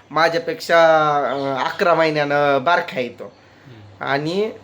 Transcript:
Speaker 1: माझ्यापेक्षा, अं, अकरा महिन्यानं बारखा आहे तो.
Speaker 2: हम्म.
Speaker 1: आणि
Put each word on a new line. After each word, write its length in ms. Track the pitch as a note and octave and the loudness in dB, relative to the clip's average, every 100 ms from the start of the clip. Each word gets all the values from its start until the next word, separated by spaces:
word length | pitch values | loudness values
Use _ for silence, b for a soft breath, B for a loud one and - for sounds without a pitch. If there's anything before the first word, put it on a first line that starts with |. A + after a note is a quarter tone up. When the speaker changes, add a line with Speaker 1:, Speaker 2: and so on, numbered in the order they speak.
| B | B
Speaker 1:
माझ्यापेक्षा, 1000 | D3+ E3 E3 E3 D#3 - E3+ E3 D#3+ D3+ D3 | 0 0 0 -4 -8 0 4 6 4 2 0
अं, 400 | B2+ C#3 C#3 C3 | -2 -2 -4 -4
अकरा 380 | D3+ - F3+ | -4 -2 0
महिन्यानं 640 | D#3+ D#3+ D3+ C#3+ C#3+ C#3+ C#3 | 2 2 0 0 0 2 0
बारखा 320 | D#3 F3 E3+ - | 2 0 -2 -6
आहे 120 | A#2+ | -8
तो. 160 | G2 | -8
Speaker 2:
हम्म. 800 | G#2+ - _ _ C3+ A2+ - - | -18 -20 _ _ -20 -20 -20 -12
Speaker 1:
आणि 460 | C3 C#3 D3+ F#3+ G#3+ - | -4 -4 -4 -4 -4 -6